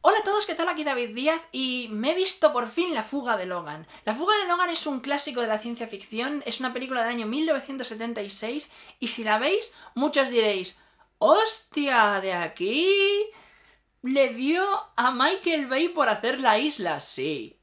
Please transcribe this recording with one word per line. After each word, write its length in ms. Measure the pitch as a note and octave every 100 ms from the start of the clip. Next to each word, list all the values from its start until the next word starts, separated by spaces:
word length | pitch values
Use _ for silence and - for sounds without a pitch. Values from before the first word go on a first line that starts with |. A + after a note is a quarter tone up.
Hola 160 | E4 G#4+
a 60 |
todos, 200 | G4+ G#4
¿qué 100 | G#4
tal? 140 | E4+ E4+
Aquí 160 | D#4+
David 300 | D4+ C4 A#3+
Díaz 260 | A3 C#4 E4 -
y 360 | B3+ C4 B3+ A#3+
me 200 | G#3+ B3+
he 40 |
visto 380 | F4+ F#4+ - D#4
por 160 | B3 A#3
fin 240 | C4+ F4
La 100 | D4+
fuga 360 | D#4+ C#4+ B3 G#3+
de 80 | F#3
Logan. 400 | F3+ D#3 D3+ D#3+ -
La 100 | -
fuga 220 | A3 F4+ G#4+
de 100 | F#4
Logan 220 | F4 F4+
es 180 | E4 D4+
un 140 | C4
clásico 400 | C4+ C#4+ D4 B3
de 60 | A3+
la 120 | G#3+
ciencia 300 | A#3 A#3 A3+
ficción, 540 | G3 - A3 C4 D4
es 160 | - -
una 140 | C4
película 260 | B3 B3+ B3+
del 160 | A3+ A#3+
año 100 | G#3+
mil 200 | C4 D#4+
novecientos 400 | C#4 - C4+ A3+
setenta 340 | A3 A#3 A#3
y 80 | G3+
seis 420 | - A3 C#4+ - - - -
y 80 | A#3
si 160 | -
la 140 | G#3+ G#3+
veis, 340 | C4+ G4+ A4 - -
muchos 340 | - C#4+ C#4+ C4
diréis, 500 | A#3+ A3 F#3+ F3+ - _ _ _ _
"Hostia, 1000 | A#3 E4+ A4 - - - C#4+ B3 G#3 G3
de 140 | F#3+
aquí 880 | F3+ E3 - F#3 C4 F4+ G4 G4 G4+ G#4+ - - _ _ _ _ _
le 320 | B3 C#4 C4
dio 320 | A3+ C4 E4+ G4 F#4+ - -
a 160 | B3
Michael 540 | B3+ C#4 F#4+ F4 D#4+ C4
Bay 220 | C4 E4+
por 220 | F4 B3+
hacer 280 | G#3+ A3+ C4+
La 200 | B3+ G#3+
isla". 420 | D4 D4 F3+ D3
Sí. 580 | - - C#3 D3 G#2+ _